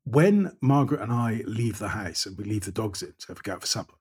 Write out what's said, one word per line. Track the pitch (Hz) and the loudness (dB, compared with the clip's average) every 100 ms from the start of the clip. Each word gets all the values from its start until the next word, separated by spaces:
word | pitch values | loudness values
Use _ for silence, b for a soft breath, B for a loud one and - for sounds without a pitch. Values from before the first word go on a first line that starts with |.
when | - 135 180 208 185 - | 0 6 6 6 2 0
Margaret | 131 143 135 147 | 4 4 4 0
and | 120 | -2
I | 120 117 113 120 | -2 0 -2 -4
leave | 110 117 107 | -2 -2 -2
the | 101 | -6
house | 107 95 - 98 | -6 -6 -6 -8
and | 95 | -8
we | |
leave | 101 107 98 | -4 -4 -4
the | |
dogs | 92 110 95 | -4 -4 -6
in, | 92 - | -12 -14
so | - | -16
if | 90 | -12
we | |
go | - | -10
out | 87 | -8
for | - | -4
supper | - - _ | -4 -6 _